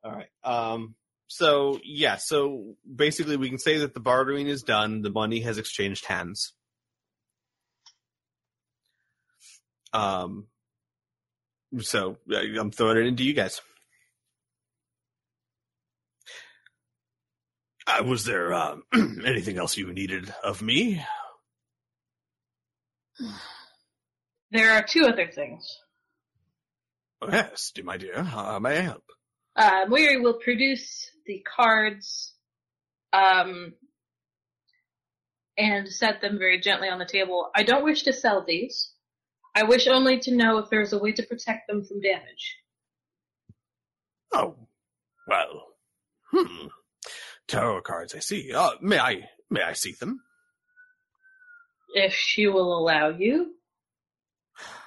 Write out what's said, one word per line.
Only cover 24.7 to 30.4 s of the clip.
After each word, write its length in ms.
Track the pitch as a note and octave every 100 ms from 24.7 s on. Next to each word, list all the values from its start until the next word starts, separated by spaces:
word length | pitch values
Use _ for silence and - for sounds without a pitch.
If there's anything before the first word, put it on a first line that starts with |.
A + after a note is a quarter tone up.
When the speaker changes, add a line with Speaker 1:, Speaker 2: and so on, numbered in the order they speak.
Speaker 2:
are 120 | A3
two 200 | G#3+ E4 C#4+
other 220 | A3+ E3+
things. 400 | - C#3+ C3+ - - _ _ _ _ _ _ _ _ _ _ _ _ _ _
Speaker 1:
Oh, 60 | A2
yes, 400 | G3 G#3 - - -
do, 80 |
my 140 | F#2 F#2
dear. 260 | F#2 F#2
How 360 | F3 A#2 G2+ G#2
may 180 | A2+ D3+
I 40 |
help? 220 | F3+ - _ _ _ _ _ -
Speaker 2:
Uh, 300 | G#3+ F#3+ F#3+
Moiri 340 | B3+ D#4 C4
will 180 | A#3+
produce 680 | A#3